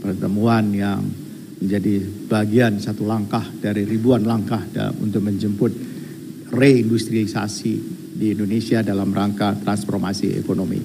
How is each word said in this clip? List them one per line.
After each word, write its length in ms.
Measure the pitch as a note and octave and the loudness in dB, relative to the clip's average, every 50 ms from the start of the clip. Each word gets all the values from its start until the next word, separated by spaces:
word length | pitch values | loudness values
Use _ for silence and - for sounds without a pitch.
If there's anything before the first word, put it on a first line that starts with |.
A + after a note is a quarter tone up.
| - | -4
pertemuan 640 | G2 F#2 F#2 - G2 G2 G#2 G#2+ A#2 A#2 A2+ G#2+ G#2 G2+ | -4 -4 -2 0 0 0 2 4 4 4 4 4 2 2
yang 240 | G2+ G2+ G2+ G2 G2 G2+ G2 G2 - - - - - - - - - - | 2 0 0 0 -2 -2 -4 -6 -8 -12 -14 -14 -16 -16 -16 -8 -4 -2
menjadi 640 | F#2+ G2+ G2+ F#2 G#2+ G2+ G2 F#2+ F#2+ - - - | 0 0 2 2 2 2 2 0 -4 -8 -10 -4
bagian 500 | - A2+ G#2+ G#2+ G#2+ G#2+ A#2+ B2 A2+ G#2 | 0 0 2 2 4 4 4 4 4 2
satu 300 | G2+ - - G#2 - G#2 | 0 -2 -4 -4 -2 -2
langkah 340 | G#2 A2 A2+ G#2 G2 - A#2 A#2 - - - - | 0 0 0 -2 -2 -2 -4 -4 -4 -8 -6 -4
dari 240 | G#2 G2+ G#2 G2+ | -2 -2 0 0
ribuan 400 | G#2 A2+ A2 A2+ B2 C3 A2+ G#2 | 0 0 2 4 4 4 4 4
langkah 320 | A2+ A#2 A2+ G2 G2+ A#2 A2 - - | 2 0 0 0 -2 -2 -4 -4 -4
da-, 220 | - A2 G#2+ G#2 - - | -4 -4 -2 -2 -2 -2
untuk 240 | - G#2+ G2+ A2 G2 | -2 0 0 0 0
menjemput 480 | G#2 G2+ F#2+ G2 G#2 G2+ - B2 A#2 - - - - - - - - - - - - - - - - | 0 0 0 0 -2 0 2 0 0 0 -2 -10 -10 -10 -12 -12 -12 -14 -14 -14 -14 -14 -14 -10 -4
reindustrialisasi 1500 | - A#2+ C3 C#3+ C3+ B2 A2 A2 A2+ A2 - - A2+ A2+ G#2+ F#2+ - A2 G2+ G#2 - - - A2+ G#2+ - - - - - - - - | 0 4 6 8 8 6 6 4 2 2 0 0 0 0 0 0 -2 -2 -4 -4 -6 -4 -2 -2 -2 -2 -4 -6 -10 -12 -12 -10 -4
di 160 | F2 G#2 G#2+ | -2 0 0
Indonesia 480 | G2+ G2 G#2 F#2+ G#2+ A2+ - - A#2 A2 | 2 0 0 0 0 0 2 2 2 2
dalam 320 | G#2+ G2+ G2 G2 G2 G2 | 2 0 0 0 0 0
rangka 460 | G2 F#2+ G2+ G#2 G2+ - G#2+ G2+ G2 - | 0 2 0 0 0 0 0 0 0 -2
transformasi 800 | - - G2+ G2+ - - G2+ G2 F#2+ F#2+ G2 - - G2 - - | 0 -2 -2 -2 -2 -2 -2 -2 0 -2 -2 0 0 0 0 -2
ekonomi. 400 | - - F#2+ F#2 F#2 F#2 F#2 - - | -2 0 0 0 0 -2 -2 -4 -4